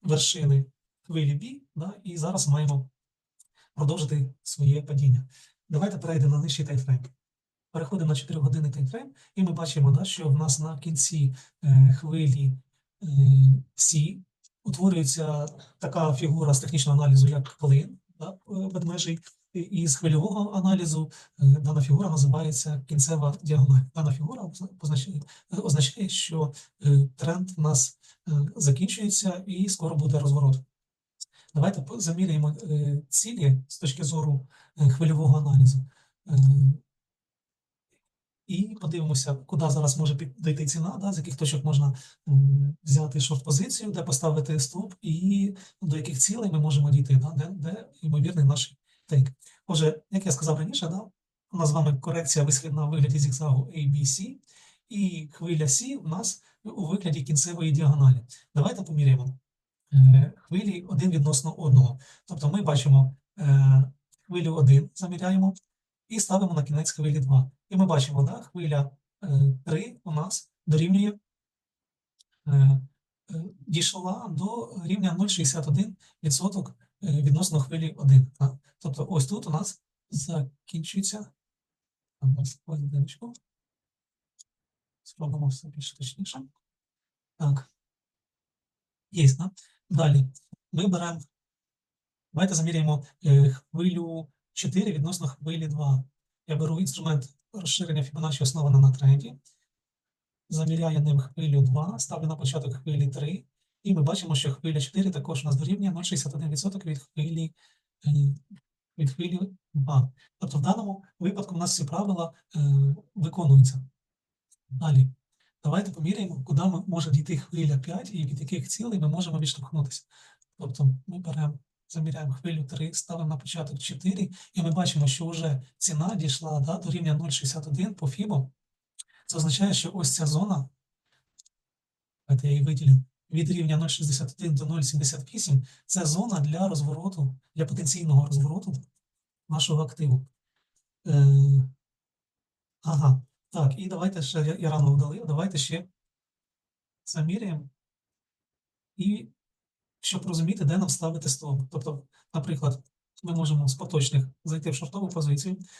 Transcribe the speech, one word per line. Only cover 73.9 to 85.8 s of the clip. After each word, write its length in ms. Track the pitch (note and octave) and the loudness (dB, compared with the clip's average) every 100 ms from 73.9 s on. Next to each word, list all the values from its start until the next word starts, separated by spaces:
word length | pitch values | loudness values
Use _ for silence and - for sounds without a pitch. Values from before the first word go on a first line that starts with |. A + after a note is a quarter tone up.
| - F#3 A3+ A3+ | -4 -6 -8 -8
до 500 | D3 G3 A#3 A#3 F#3+ E3 | -6 -6 -6 -10 -10 -6
рівня 280 | G3+ F#3 | -2 -2
нуль 140 | E3+ G3+ | -2 -2
шістдесят 400 | - C3 E3 C#3 | -2 -2 -2 0
один 300 | F#3 G#3+ - _ _ | 0 -2 -8 _ _
відсоток, 520 | D3+ C3+ G3 G3 C3+ - _ _ | -4 -2 -4 -6 -10 -14 _ _
е, 180 | F#3 D3 | -4 0
відносно 380 | C#3 D3+ F#3+ D3+ | 2 2 0 -2
хвилі 360 | - E3 D#3+ - | -4 -6 -6 -2
один. 300 | C#3 C3 C3 - | 6 6 6 0
Так? 180 | C3+ - _ _ | -4 -4 _ _
Тобто 280 | D#3+ C#3 D3+ | -8 -8 -4
ось 160 | E3 C3 | -4 -4
тут 220 | G#3 F3+ | -6 -6
у 20 | |
нас 320 | D3+ - - _ _ _ | -6 -6 -12 _ _ _
закінчується. 1080 | D3+ C#3+ D3 C3+ - _ E3 D#3 F#3+ G3 G#3+ G3+ _ _ _ _ _ _ _ _ _ | -10 -6 -6 -6 -10 _ -10 -8 -6 -6 -8 -12 _ _ _ _ _ _ _ _ _
Так, 100 | C3+ | -2
зараз, 280 | C3+ C#3 - - | 0 -4 -10 -10
хвилиночку. 680 | D3+ C#3+ C#3+ C#3 - A#3 A#3+ _ _ _ _ _ _ _ _ _ _ _ _ _ _ _ _ | -8 -4 -4 -4 -6 -18 -18 _ _ _ _ _ _ _ _ _ _ _ _ _ _ _ _
Спробуємо 440 | - - D3+ D3 C#3 | -20 -10 -6 -2 -2
все 200 | C3 D#3 | -4 -8
більш 260 | C#3+ | -14